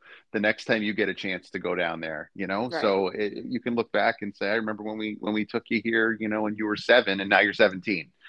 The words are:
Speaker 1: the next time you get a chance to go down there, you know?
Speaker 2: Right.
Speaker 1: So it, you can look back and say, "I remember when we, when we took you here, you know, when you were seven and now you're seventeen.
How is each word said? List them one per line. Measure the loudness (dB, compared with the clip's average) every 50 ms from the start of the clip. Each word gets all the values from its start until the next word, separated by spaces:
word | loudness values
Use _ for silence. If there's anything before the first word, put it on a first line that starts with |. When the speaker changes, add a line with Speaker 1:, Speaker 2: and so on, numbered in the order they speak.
| _ -20 -20 -20 _ _
Speaker 1:
the | -2 0
next | 2 2 0 0 0
time | 0 0 0
you | 0 0 0
get | 0 0 0
a | -2
chance | -4 -6 -6 -6 -6 -8 -10
to | -8 -6
go | -4 -2 -2
down | 0 -2 -2 -2 -4
there, | -6 -6 -6 -8 -10 -12 _
you | -8 -4
know? | -4 -2 -2 -2 -4
Speaker 2:
Right. | -2 0
Speaker 1:
So | 2 2 4 2 2 0
it, | -2 -2 -4 -4 -4 -8 -8
you | -6 -6 -4
can | -4 -2 0
look | 0 0 0
back | 0 2 2 2 0 -2
and | -6 -10 -6
say, | -4 -2 -2
"I | 0
remember | -2 -2 -4 -6 -6
when | -8 -8 -6
we, | -6 -6 -6 -6 -4
when | -4 -2 -2
we | -2 -2
took | -2 -4 -6 -4 -2
you | -2 -2 0
here, | 0 2 2 2 2 0 -2
you | -4 -2
know, | -2 -2
when | -2 -2 -2
you | -2 -2
were | -2 -2
seven | 0 4 6 6 6 6 4 0 0
and | 2 4
now | 4 6
you're | 6 4
seventeen. | 4 4 4 4 4 0 -4 -4 -4 -4 -4 -10 _ _ -20